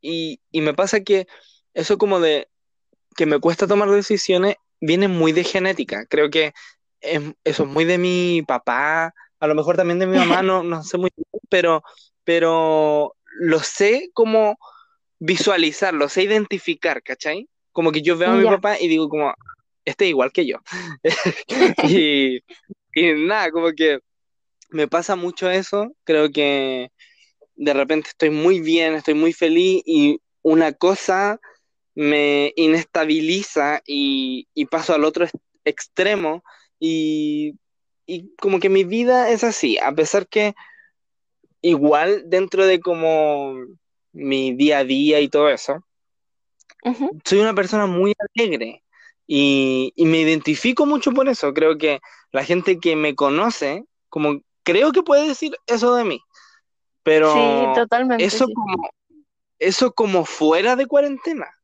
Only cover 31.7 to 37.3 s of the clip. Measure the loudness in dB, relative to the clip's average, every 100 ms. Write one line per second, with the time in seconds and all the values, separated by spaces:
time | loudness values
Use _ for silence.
31.7 | _ _ -4 0 2 2 0 0 2 2
32.7 | 2 0 -4 0 0 0 -2 -2 -2 -2
33.7 | -4 -6 -4 -2 -2 -4 -8 -10 -6 -4
34.7 | -4 -2 0 0 0 -4 -6 _ _ -6
35.7 | -6 -10 -2 -2 0 -4 -6 _ -20 _
36.7 | _ -4 -2 -2 -2 -4